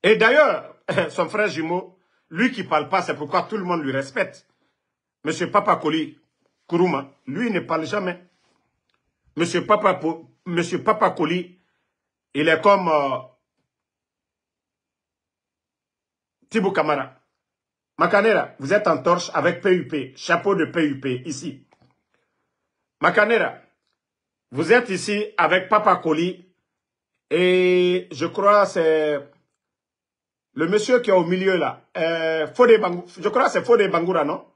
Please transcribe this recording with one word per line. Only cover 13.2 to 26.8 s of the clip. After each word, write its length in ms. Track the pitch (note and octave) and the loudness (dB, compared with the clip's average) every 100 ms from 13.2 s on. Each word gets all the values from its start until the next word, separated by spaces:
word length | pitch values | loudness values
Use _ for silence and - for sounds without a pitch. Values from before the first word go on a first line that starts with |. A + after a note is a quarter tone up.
| - _ _ _ _ _ _ _ _ _ _ _ _ _ _ _ _ _ _ _ _ _ _ _ _ _ _ _ _ _ _ _ _ | -10 _ _ _ _ _ _ _ _ _ _ _ _ _ _ _ _ _ _ _ _ _ _ _ _ _ _ _ _ _ _ _ _
Tibou 220 | A3 G3 | -2 0
Camara. 420 | F#3 D3+ C#3+ C3 _ _ _ _ _ _ _ _ - | 0 0 -2 -4 _ _ _ _ _ _ _ _ -2
Makanera, 540 | F3 G3+ A3 F#3+ - - | 2 2 4 2 -2 -8
vous 120 | C3+ | -2
êtes 140 | G#3 G#3 | 0 2
en 120 | D3+ | 0
torche 260 | C#3+ F3+ - | 0 0 -2
avec 260 | E3 D3+ E3+ | -2 -2 -2
P 100 | G3+ | 0
U 160 | F#3 C3 | 0 0
P, 260 | D3+ B2+ - | -8 -8 -14
chapeau 380 | - E3+ G3+ | -2 -2 0
de 120 | F#3+ D#3 | 0 0
P 180 | E3+ | 0
U 160 | D3+ C3 | -2 -2
P 220 | C#3 B2 | -4 -6
ici. 420 | D#3+ C3+ E3+ - _ _ _ _ _ _ _ _ _ _ _ _ _ _ | -6 -10 -12 -14 _ _ _ _ _ _ _ _ _ _ _ _ _ _
Makanera, 580 | E3 F#3 G#3 A3+ D#3 - _ _ _ _ _ _ _ _ _ | 0 2 2 2 0 -6 _ _ _ _ _ _ _ _ _
vous 200 | B2+ D#3+ | -6 2
êtes 160 | A#3+ A#3+ | 2 2
ici 360 | F#3 F3+ G#3 G#3 - | -6 -4 -4 -4 -2
avec 320 | D#3+ F3+ F#3 | 0 0 2
Papakoli 800 | G#3+ G#3 F3+ E3+ D3+ F3 F3+ - _ _ _ | 0 2 0 0 0 -2 -4 -18 _ _ _